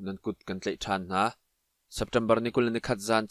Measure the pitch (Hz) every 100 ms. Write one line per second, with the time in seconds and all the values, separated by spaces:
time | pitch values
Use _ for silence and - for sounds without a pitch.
0 | 95 98 - 95 - 95 101 - 101 95
1 | 90 95 110 - _ _ _ _ _ -
2 | 110 123 113 113 117 127 120 117 - 113
3 | 104 110 110